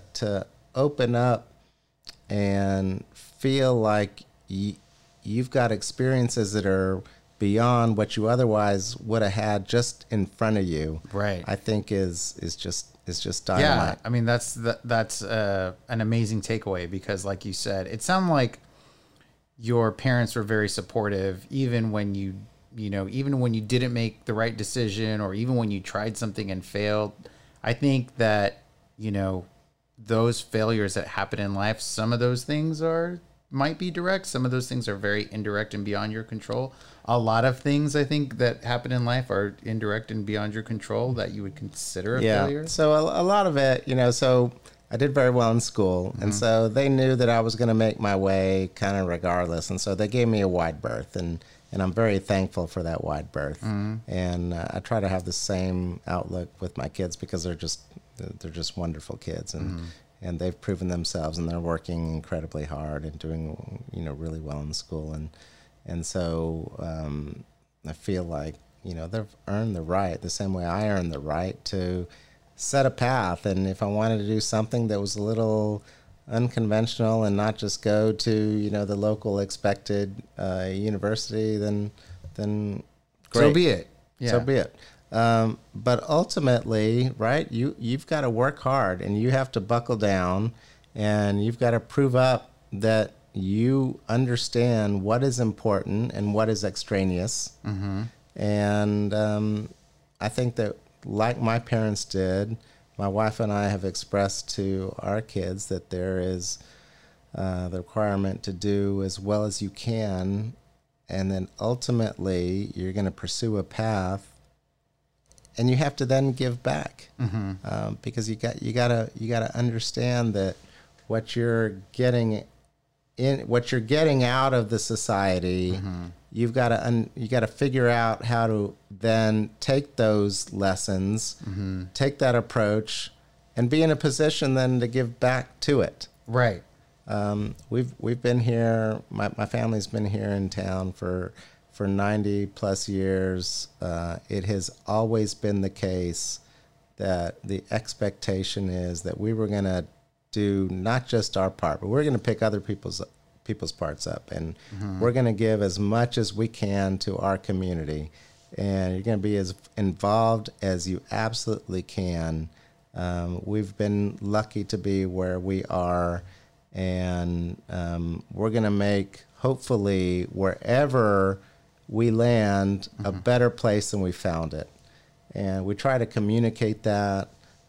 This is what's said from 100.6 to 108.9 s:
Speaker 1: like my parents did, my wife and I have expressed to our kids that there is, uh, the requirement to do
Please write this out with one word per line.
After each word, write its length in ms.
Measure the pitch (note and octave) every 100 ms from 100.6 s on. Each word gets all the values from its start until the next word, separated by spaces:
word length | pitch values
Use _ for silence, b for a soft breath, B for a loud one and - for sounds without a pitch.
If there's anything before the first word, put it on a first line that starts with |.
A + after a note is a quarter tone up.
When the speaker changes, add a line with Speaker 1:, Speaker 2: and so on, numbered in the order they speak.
| G#2+ - _ _ -
Speaker 1:
like 340 | G#2 A2+ A#2+
my 200 | A2+ A#2
parents 440 | - A2+ A2 G#2
did, 540 | - F#2+ F#2 F#2+ G#2 A2 b b b -
my 100 | G2
wife 320 | G2+ A2 A2
and 140 | G#2+
I 160 | G#2 G2+
have 160 | G2+ F#2+
expressed 640 | - - G2+ G2 - - -
to 380 | G2 F#2+ F#2+ -
our 220 | G2 G#2
kids 460 | A2 G2 F2+ G2 -
that 220 | F#2 -
there 300 | F2+ F#2 F#2
is, 380 | F2+ F#2 E2 - B B B B B B _
uh, 360 | - F#2+ F2+ F2+
the 80 | F2+
requirement 640 | - A2 G#2+ G2 G2 F#2
to 80 | -
do 520 | F2 G2+ G2+ G2+